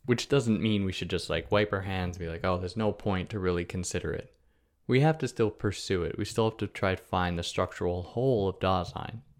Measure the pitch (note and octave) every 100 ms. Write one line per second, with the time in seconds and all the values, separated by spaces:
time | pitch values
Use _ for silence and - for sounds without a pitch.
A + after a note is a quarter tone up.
0 | - A#2+ - C#3 A#2 G2 A2 G#2 F#2+ -
1 | F2 F2+ - E2 D#2+ G#2 G#2 G2 F#2+ F#2
2 | F2+ F2 E2 E2 F#2 F2+ F#2 A2 G#2+ -
3 | G#2+ F#2 F2 G#2 F#2 F2 F2 F#2 F2 F#2
4 | D#2+ - - _ _ _ _ _ - B2+
5 | D#3 D#3 B2+ - G#2+ - G#2+ - - F#2
6 | E2 - G2+ - A2 - G2+ - G2 F#2
7 | - F#2 F2+ E2+ - - F2+ - F2+ F2+
8 | F2 A#2 C3+ A2+ G2 - F#2+ F#2 F2 -
9 | - A2+ -